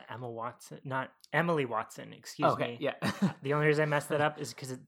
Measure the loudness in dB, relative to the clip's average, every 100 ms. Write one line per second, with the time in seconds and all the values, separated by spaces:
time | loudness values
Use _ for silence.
0 | -10 -10 -10 -8 -8 -10 -16 -16 -6 -6
1 | -6 -12 -2 2 2 2 0 -2 -6 -10
2 | -16 -16 -16 2 4 4 0 -2 -4 -2
3 | -4 0 0 0 0 4 6 6 4 2
4 | 2 2 2 0 -8 -10 -10 -10